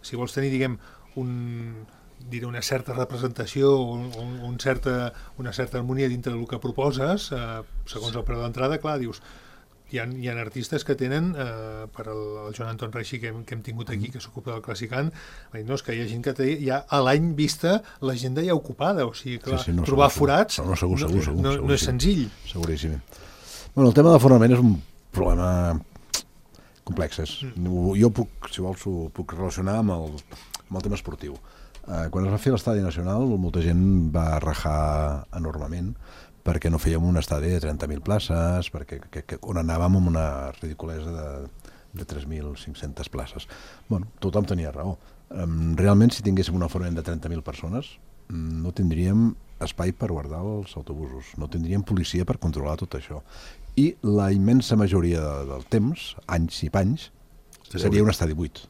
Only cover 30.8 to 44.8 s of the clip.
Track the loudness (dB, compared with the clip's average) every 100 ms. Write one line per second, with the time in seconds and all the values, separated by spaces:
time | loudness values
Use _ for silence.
30.8 | -4 -6 -6 -10 -12 -14 -18 -20 -20 -18
31.8 | -8 -4 -2 -2 0 2 2 2 2 0
32.8 | 0 -2 -2 0 0 0 0 2 4 6
33.8 | 6 6 4 2 2 0 0 -2 0 0
34.8 | 2 2 0 -2 -6 -6 -6 -6 -6 -6
35.8 | -6 -8 -14 -20 -20 -6 -2 0 2 2
36.8 | 2 2 2 2 2 0 0 0 -2 -4
37.8 | -4 -6 0 -2 0 0 2 0 -2 -8
38.8 | -10 -12 -12 -14 -10 -12 -6 -2 0 2
39.8 | 4 6 4 2 0 -2 -8 -8 -10 -8
40.8 | -10 -8 -8 -8 -8 -10 -12 -16 -20 -20
41.8 | -16 -14 -10 -10 -8 -8 -8 -10 -12 -12
42.8 | -12 -10 -10 -8 -10 -12 -16 -18 -20 -20
43.8 | -4 -4 -4 -6 -2 0 0 -2 -4 -6